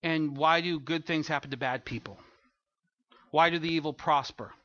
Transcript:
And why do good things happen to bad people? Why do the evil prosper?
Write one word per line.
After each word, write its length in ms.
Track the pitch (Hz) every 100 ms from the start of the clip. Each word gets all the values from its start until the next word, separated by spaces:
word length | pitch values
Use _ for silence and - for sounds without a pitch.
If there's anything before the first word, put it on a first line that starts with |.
And 340 | 165 160 151 139
why 260 | 156 170
do 180 | 175 165
good 260 | 135 165 156
things 220 | 160 147
happen 240 | 147 139
to 60 | 131
bad 280 | 131 127 -
people? 320 | 117 - 98 - _ _ _ _ _ _ _ _ - _
Why 220 | 147 165
do 80 | 170
the 100 | 160
evil 220 | 165 151
prosper? 580 | 139 - 147 131 - 104 -